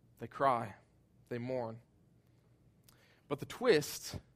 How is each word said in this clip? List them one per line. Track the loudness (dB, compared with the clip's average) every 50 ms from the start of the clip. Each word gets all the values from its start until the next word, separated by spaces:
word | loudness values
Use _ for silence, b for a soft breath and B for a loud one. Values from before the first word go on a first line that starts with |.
| -20 -20 -16 -14
They | -14
cry. | -8 -2 2 4 4 4 2 0 -4 -10 -14 -20 _ _ _ _ _ _ -18 -12 -8
They | -8
mourn. | -6 -4 -4 -4 -4 -4 -6 -8 -12 -16 _ _ _ _ _ _ _ _ _ _ _ _ _ _ _ -20 -20 _ _ _ b b b b b b b b
But | b -6 -6
the | -6
twist, | -8 -6 2 6 6 6 6 6 0 -6 -10 -10 -10 -10 -10 -12 -14 -20